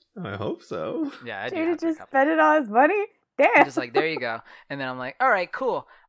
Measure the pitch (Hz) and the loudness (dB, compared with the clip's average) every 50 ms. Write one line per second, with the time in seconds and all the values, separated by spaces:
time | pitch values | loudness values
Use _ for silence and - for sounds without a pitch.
0 | _ _ - 214 170 107 101 101 104 - 339 - - - - 87 78 - - 330 | _ _ -14 -12 -10 -8 -8 -6 -6 -6 -6 -8 -10 -10 -8 -6 -6 -4 -4 -4
1 | 311 277 - - 254 233 214 196 220 247 381 330 320 339 339 311 330 330 320 - | -6 -6 -8 -10 -12 -12 -10 -8 -8 -6 -4 -4 -2 -2 -2 -2 -4 -4 -6 -6
2 | - - - 269 269 302 320 311 311 311 302 311 269 202 208 240 277 311 403 415 | -6 -2 2 2 2 4 4 4 4 4 4 2 0 2 4 4 4 4 4 0
3 | 403 - _ _ _ _ _ - 277 403 480 - - 143 127 - 127 120 117 - | -4 -4 _ _ _ _ _ 2 4 6 6 6 4 4 2 -4 -4 -2 0 0
4 | 156 160 156 135 123 117 113 113 - - - - - - 143 139 135 127 127 127 | 0 0 -2 -4 -4 -4 -6 -6 -10 -14 -20 -20 -14 -10 -8 -6 -6 -6 -6 -6
5 | 127 123 - - 254 262 220 190 180 170 - - 269 247 175 143 - _ - - | -8 -8 -4 0 2 4 4 2 0 -2 -6 -6 -4 -2 -2 -4 -6 _ -16 -20
6 | _ | _